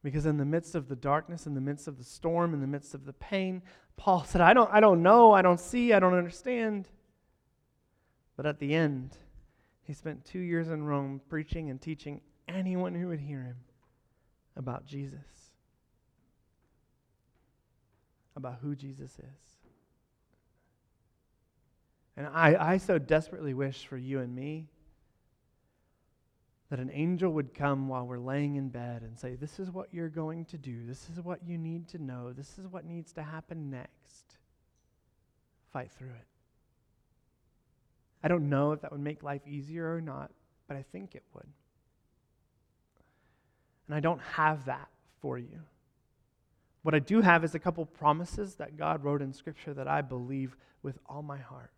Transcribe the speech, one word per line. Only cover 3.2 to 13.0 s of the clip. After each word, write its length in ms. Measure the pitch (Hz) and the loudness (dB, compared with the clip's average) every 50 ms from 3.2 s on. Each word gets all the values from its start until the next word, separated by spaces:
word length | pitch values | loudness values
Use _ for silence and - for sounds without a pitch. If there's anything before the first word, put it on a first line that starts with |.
| - - 202 190 190 185 185 185 180 - - - _ _ _ - | -10 -4 -2 -2 -2 -2 -4 -6 -10 -14 -20 -20 _ _ _ -4
Paul 260 | - - 185 175 143 | 2 4 4 4 2
said, 160 | - - 175 | 2 4 8
"I 140 | 175 170 226 | 10 10 10
don't, 180 | 254 233 - | 10 8 8
I 80 | 208 214 | 8 8
don't 240 | 214 214 185 170 170 | 10 10 8 8 10
know, 300 | 180 214 240 240 220 214 | 10 12 12 12 12 12
I 80 | 196 | 10
don't 180 | 185 180 175 170 | 8 8 6 4
see, 320 | - - - 247 240 240 | 2 -4 -2 0 4 6
I 80 | 220 196 | 6 8
don't 140 | 185 185 180 | 8 6 6
understand." 760 | 180 175 175 170 - - 262 247 240 226 220 214 202 190 - - - _ _ _ _ _ _ _ _ _ _ _ _ _ _ _ _ _ _ _ _ _ _ _ _ _ _ _ - | 4 2 0 -8 -10 -6 -4 -2 -2 0 -2 -2 -4 -8 -10 -18 -20 _ _ _ _ _ _ _ _ _ _ _ _ _ _ _ _ _ _ _ _ _ _ _ _ _ _ _ -6
But 80 | 143 | -4
at 120 | 151 147 147 | -4 -4 -2
the 160 | 143 139 151 | -2 0 2
end, 440 | 165 165 147 143 131 127 135 - - - - - - - _ _ _ _ _ _ _ _ | 2 2 2 0 -2 -8 -10 -14 -18 -20 -20 -20 -20 -20 _ _ _ _ _ _ _ _
he 100 | - 147 | -14 -14
spent 320 | - - 160 151 - - | -10 -10 -12 -12 -12 -16
two 140 | - - 185 | -12 -10 -8
years 300 | 180 175 170 165 165 160 | -4 -2 0 -2 0 -2
in 160 | 165 156 151 | -4 -4 -2
Rome 360 | 147 143 143 139 139 135 135 131 _ | -2 0 0 -2 -2 -6 -8 -10 _
preaching 400 | 165 156 156 - - 165 160 147 | -6 -6 -4 -4 -6 -6 -4 -6
and 100 | 131 131 | -8 -8
teaching 420 | - 160 156 147 - 147 143 - _ _ _ _ _ - | -8 -8 -10 -8 -8 -12 -12 -12 _ _ _ _ _ -8
anyone 480 | 165 190 185 185 185 180 180 180 175 | -6 -4 -2 -2 -2 -2 -2 -2 -4
who 140 | 170 | -4